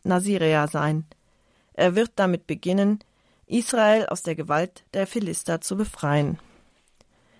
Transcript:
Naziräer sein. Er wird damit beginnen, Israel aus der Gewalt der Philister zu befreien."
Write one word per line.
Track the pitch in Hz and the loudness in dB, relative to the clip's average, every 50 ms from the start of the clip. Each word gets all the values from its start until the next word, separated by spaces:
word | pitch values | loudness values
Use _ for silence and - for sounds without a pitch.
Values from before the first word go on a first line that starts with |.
| - | -2
Naziräer | 190 180 180 196 202 202 180 160 156 156 151 151 | 0 0 0 2 0 0 2 2 2 2 2 0
sein. | 156 - 147 147 156 156 160 156 - _ _ _ _ _ _ _ _ _ _ _ _ _ | 0 -2 -2 -2 0 -2 -2 -4 -8 _ _ _ _ _ _ _ _ _ _ _ _ _
Er | - 180 180 180 | 0 2 2 2
wird | 220 233 - - | 2 0 0 0
damit | - 196 180 175 165 - | 0 0 0 0 -2 -4
beginnen, | - 151 - - 180 185 196 202 202 214 208 - _ _ _ _ _ _ _ _ | -6 -8 -6 -2 0 2 2 2 2 0 -2 -6 _ _ _ _ _ _ _ _
Israel | - - 240 233 - 262 226 214 208 220 220 202 | -4 -2 -2 -2 0 0 2 4 4 4 4 2
aus | - 180 - - | -2 -6 -6 -6
der | 165 156 | -6 -6
Gewalt | 160 156 160 147 156 180 185 - - _ _ - | -6 -4 -2 0 0 -2 -2 -6 -14 _ _ -6
der | 196 190 | -4 -4
Philister | - - 233 208 165 170 - - 175 165 165 | -4 -4 -4 -4 -4 -4 -6 -4 -4 -4 -4
zu | - - 190 | -4 -4 -4
befreien." | 202 214 - - - - 147 147 147 143 156 165 - - - _ _ _ _ _ _ _ _ _ _ _ _ _ _ _ _ _ | -4 -4 -6 -6 -4 -2 0 2 2 0 0 -4 -8 -10 -16 _ _ _ _ _ _ _ _ _ _ _ _ _ _ _ _ _